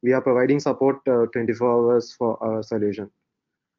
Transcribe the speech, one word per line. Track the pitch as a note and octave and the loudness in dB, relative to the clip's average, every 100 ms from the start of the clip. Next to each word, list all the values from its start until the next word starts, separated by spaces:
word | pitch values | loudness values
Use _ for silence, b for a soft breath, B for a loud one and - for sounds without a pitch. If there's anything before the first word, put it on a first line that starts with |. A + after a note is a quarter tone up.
we | A#2+ | 0
are | C3 | 0
providing | C3 B2 B2+ C#3+ | 2 2 2 0
support, | C#3+ - C3+ C3+ C3+ | -2 0 0 0 0
uh, | A#2+ A2+ | 2 0
twenty-four | B2 A#2 G#2+ B2 A#2+ A#2 | -2 -4 0 0 2 4
hours | A#2+ A#2+ | 2 0
for | - A#2+ - | -4 -4 -2
our | A2+ A2 | -4 -4
solution. | G#2+ A2 G#2 G2+ G2+ _ _ _ _ _ _ | -4 -2 -2 -4 -10 _ _ _ _ _ _